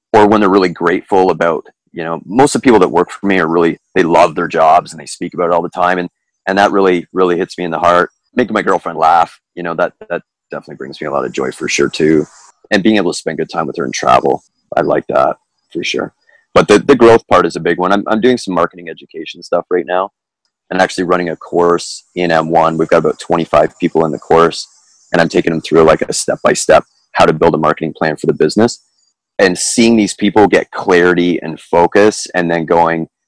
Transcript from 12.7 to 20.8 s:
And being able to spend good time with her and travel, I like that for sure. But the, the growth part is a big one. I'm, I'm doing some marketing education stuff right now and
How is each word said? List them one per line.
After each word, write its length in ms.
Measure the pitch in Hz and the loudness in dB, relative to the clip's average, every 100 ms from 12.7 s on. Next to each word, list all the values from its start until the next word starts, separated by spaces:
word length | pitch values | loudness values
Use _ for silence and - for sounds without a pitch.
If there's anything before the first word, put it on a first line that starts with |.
And 120 | 101 | 0
being 140 | 101 107 | 2 0
able 160 | 85 | -2
to 60 | - | -4
spend 180 | 82 80 | -8 -8
good 120 | 78 | -8
time 160 | 82 73 | -6 -6
with 100 | 85 | -6
her 80 | |
and 80 | 69 | -8
travel, 500 | - 62 62 67 65 _ _ - - | -4 2 2 2 -4 _ _ -8 -4
I 40 | |
like 260 | 73 76 - | -2 -2 -2
that 280 | 65 69 - _ _ _ | -2 -2 -4 _ _ _
for 140 | - | -10
sure. 300 | - - - _ _ _ _ | -8 -6 -8 _ _ _ _
But 140 | 90 87 | 0 4
the, 100 | 104 | 2
the 180 | - 127 | 4 4
growth 300 | 117 92 - | 6 6 4
part 160 | 90 | 0
is 120 | 87 87 | 0 -2
a 40 | |
big 180 | 82 87 | -4 -2
one. 140 | 90 | -2
I'm, 120 | 101 - | -2 -2
I'm 140 | 110 | -2
doing 180 | 127 123 | 0 -2
some 160 | - | -2
marketing 340 | 85 87 90 85 | -2 -2 -4 -18
education 540 | 78 - 82 78 87 | -18 -16 -16 -16 -14
stuff 240 | - 87 - | -6 -6 -2
right 160 | 90 80 | -4 -2
now 260 | 90 98 _ _ _ _ _ - | -4 -4 _ _ _ _ _ -8
and 100 | 90 | -2